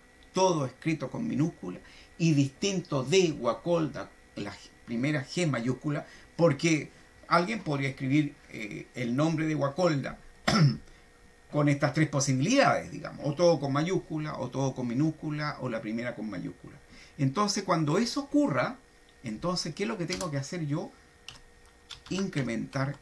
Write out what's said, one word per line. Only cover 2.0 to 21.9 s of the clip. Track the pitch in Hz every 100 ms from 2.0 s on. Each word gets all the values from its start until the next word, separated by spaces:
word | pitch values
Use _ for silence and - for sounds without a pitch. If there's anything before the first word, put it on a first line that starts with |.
| - -
y | 165
distinto | 143 139 - 196 190 - 139
de | 123 190 175
Guacolda, | 143 117 110 170 170 156 98 98 - - -
la | 101
G, | - - - -
primera | 117 139 151 135
G | - 175
mayúscula, | 123 120 127 151 143 - - - -
porque | 165 139 165 156 - - - - -
alguien | 170 180 226
podría | 165 139 135
escribir, | 131 131 147 147 - -
eh, | - 110 104 - 120
el | 120 123
nombre | 160 156 156
de | 151
Guacolda | 139 156 175 147 - - - - -
<clears throat> | 208 147 - - - - - - - -
con | 147 147
estas | 143 143
tres | 156 151
posibilidades, | 143 135 131 156 269 185 104 87
digamos, | - - - 143
o |
todo | 147 175 165
con | 139
mayúscula, | 135 165 180 - 156 151 -
o | 135
todo | 131 135
con | 131 123
minúscula, | 120 160 156 160 151 151 147
o | 127
la | 110
primera | 110 113 123 110
con | 107
mayúscula. | 92 104 - - - - - - -
Entonces, | 135 135 208 208
cuando | 190 170 151 170
eso | 233 294
ocurra, | 285 285 285 127 160 254 - - - -
entonces, | 117 107 170 180 175
¿qué | 151
es | 208
lo | 214
que | 160
tengo | 180 185
que | 139
hacer | 135 180 151
yo? | 151 202 - - _ - - - - - - -